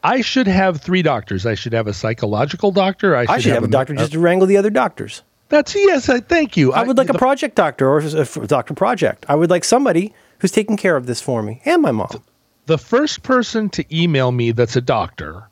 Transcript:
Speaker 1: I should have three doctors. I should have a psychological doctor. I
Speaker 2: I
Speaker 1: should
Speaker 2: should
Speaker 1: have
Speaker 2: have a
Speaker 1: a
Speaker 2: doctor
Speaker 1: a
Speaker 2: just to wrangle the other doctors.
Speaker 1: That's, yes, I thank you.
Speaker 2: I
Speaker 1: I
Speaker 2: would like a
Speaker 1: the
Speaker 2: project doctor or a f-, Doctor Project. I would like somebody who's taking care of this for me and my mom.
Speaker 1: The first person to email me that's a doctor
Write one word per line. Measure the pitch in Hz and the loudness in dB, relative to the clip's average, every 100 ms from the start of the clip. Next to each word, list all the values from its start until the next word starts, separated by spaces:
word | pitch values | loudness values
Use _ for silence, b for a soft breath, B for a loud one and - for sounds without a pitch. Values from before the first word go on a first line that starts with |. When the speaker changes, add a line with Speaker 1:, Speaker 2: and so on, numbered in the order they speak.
Speaker 1:
I | 160 254 | 0 -2
should | 233 262 196 | 0 0 2
have | 185 190 160 | 2 2 -2
three | - 185 | -2 0
doctors. | 160 123 - 95 110 | 2 -2 -4 -4 -2
I | |
should | 104 120 | -4 -2
have | 113 104 | -2 -2
a | |
psychological | 95 110 117 110 107 143 175 208 | -4 -6 -4 -4 0 -2 0 0
doctor. | 196 190 190 202 139 | 0 0 0 0 2
I | |
Speaker 2:
I | 120 139 | 2 0
Speaker 1:
should | |
Speaker 2:
should | 120 | 2
Speaker 1:
have | 127 | 0
Speaker 2:
have | |
a | 117 | 2
Speaker 1:
a | |
Speaker 2:
doctor | 135 135 | 0 0
Speaker 1:
a | 143 | -4
Speaker 2:
just | 160 | -4
to | 156 | 0
wrangle | 170 185 190 | 2 4 4
the | 196 | 4
other | 202 | 2
doctors. | 220 233 - 101 - _ _ _ | 0 -2 -4 -14 -14 _ _ _
Speaker 1:
That's, | 302 294 403 | 0 0 2
yes, | 403 311 - | 4 4 0
I | 247 | -2
thank | - 339 294 - | 2 0 2 2
you. | 131 | 2
Speaker 2:
I | 139 | 2
Speaker 1:
I | 233 | 2
Speaker 2:
would | 254 | 2
like | 269 | 2
a | |
Speaker 1:
the | 262 | 2
Speaker 2:
project | 254 277 285 - | 2 0 -2 0
doctor | 165 131 135 | 0 2 2
or | 151 | 2
a | 151 156 | 0 -2
f-, | 135 - 110 | -2 -4 -2
Doctor | 139 - | -2 -2
Project. | 151 202 240 143 - - | -2 -2 0 -2 -2 -2
I | 147 | 0
would | 165 | 2
like | 175 | 0
somebody | - 240 269 165 208 b b b | 2 2 2 0 -2 b b b
who's | 190 | -2
taking | - 214 208 | 0 0 -2
care | 190 151 | 0 0
of | 123 | -2
this | 120 | -6
for | - 120 | -4 -4
me | 107 113 - | -4 -6 -2
and | 339 | 0
my | 277 | 2
mom. | 113 - - _ _ _ _ - | -2 -6 -10 _ _ _ _ -2
Speaker 1:
The | 160 | -2
first | - 240 302 - | 0 0 0 -4
person | - 254 233 226 214 | -2 0 0 -4 -4
to | - 156 160 | -6 -6 -2
email | 175 143 127 | 0 2 0
me | 127 117 | 0 -2
that's | 113 117 127 | 0 0 0
a | |
doctor | 123 120 98 - 76 82 110 | 0 -2 -2 -8 -14 -14 -20